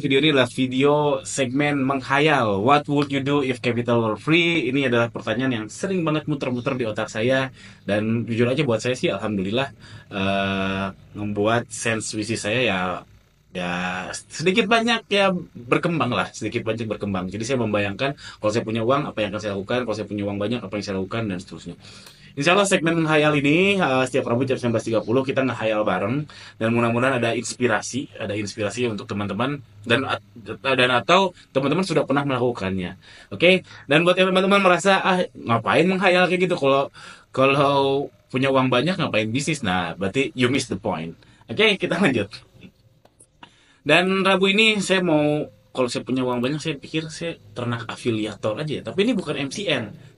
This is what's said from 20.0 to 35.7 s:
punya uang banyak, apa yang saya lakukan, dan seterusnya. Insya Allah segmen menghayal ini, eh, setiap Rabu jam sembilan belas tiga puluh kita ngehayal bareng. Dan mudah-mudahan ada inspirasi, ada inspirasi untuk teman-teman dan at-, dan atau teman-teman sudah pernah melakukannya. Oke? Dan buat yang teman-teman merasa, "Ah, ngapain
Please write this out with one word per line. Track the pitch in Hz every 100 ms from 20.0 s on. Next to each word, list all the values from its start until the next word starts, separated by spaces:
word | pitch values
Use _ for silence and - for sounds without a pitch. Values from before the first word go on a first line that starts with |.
punya | 98 104 101
uang | 101
banyak, | 104 120
apa | 98 104
yang |
saya | 98 95
lakukan, | 95 113 113
dan | 90
seterusnya. | - 82 87 85 - - - - -
Insya | - 151
Allah | 185
segmen | 196 190 156
menghayal | 165 156 151 151 147
ini, | 139 156 196 196
eh, | 156 131 127
setiap | 135 113
Rabu | 120 127
jam |
sembilan | 131 123 113
belas | 113
tiga | 113
puluh | 95 123 135
kita | 131
ngehayal | 131 117 110 107
bareng. | 104 92 101 135 151 - - -
Dan | 113 120
mudah-mudahan | 117 117 127 127
ada | 117
inspirasi, | 117 117 - 123 104 - 123 147
ada | - 107 101
inspirasi | 101 - 101 104 123
untuk | 104 104
teman-teman | 101 101 98 127 143 - -
dan | - 117 135
at-, | 120 - 120 104 110
dan | 135 131 123
atau | 123 117 180 190 - -
teman-teman | 135 139 156
sudah | 190 156 -
pernah | 139
melakukannya. | 139 127 123 113 95 95 87 - - - -
Oke? | 98 165 185 - - -
Dan | 147 170
buat |
yang | 185 185
teman-teman | 185 190 202
merasa, | 190 175 196 190
"Ah, | 190 180 -
ngapain | - - 120 113